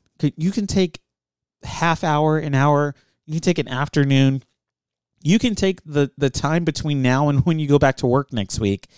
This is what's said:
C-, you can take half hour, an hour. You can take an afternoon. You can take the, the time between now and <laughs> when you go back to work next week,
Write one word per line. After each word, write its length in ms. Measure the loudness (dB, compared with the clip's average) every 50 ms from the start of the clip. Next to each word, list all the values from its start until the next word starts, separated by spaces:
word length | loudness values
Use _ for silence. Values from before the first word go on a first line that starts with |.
| _ _ _ -4
C-, 120 | -4 -4 -2 -2
you 140 | -4 -2
can 160 | -2 -2 -4 -2
take 340 | 0 0 0 0 -4 -8 _ _ _ _ _ _ _ _ _ _ _ _ -14
half 400 | -14 -6 -2 0 0 0 0 0
hour, 340 | 0 0 2 2 2 0 0
an 180 | -2 -2 0
hour. 400 | 2 2 2 2 2 0 -2 -4 -10 _ _ _ _ _
You 100 | -10 -8
can 60 | -4
take 180 | -2 -2 -2 -2
an 80 | -2 -4
afternoon. 760 | -4 -6 -6 -2 0 0 2 4 4 4 4 4 2 0 -6 _ _ _ _ _ _ _ _ _ _ _ _ _ _ _
You 180 | 0 0 2 2
can 160 | 2 0 0
take 260 | 0 0 -2 -2 -4 -8
the, 260 | -4 -2 0 0 -2 -2 -2
the 120 | -2 -2
time 340 | -2 -2 -2 -2 0 0 0
between 380 | -2 -4 -4 -4 -4 -2 0
now 280 | 2 2 2 2 2 2
and 100 | 2 2
<laughs> 60 | 2
when 140 | 2 0 0
you 80 | 2 2
go 120 | 4 4
back 180 | 4 2 2 0
to 100 | 0 0
work 240 | 0 0 0 -2
next 280 | -4 -6 -4 -4 -4 -2
week, 280 | -2 -2 -2 -2 -6 -12 _